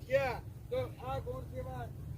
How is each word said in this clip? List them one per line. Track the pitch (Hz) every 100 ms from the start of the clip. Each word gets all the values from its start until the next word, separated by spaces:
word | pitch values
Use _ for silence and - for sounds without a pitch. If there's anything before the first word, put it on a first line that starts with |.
થયા. | - 269 269 220 - - -
તો | - - - 247
આ | 269 247
ગૌણ | 254 254
સેવા | 254 254 247 233 - -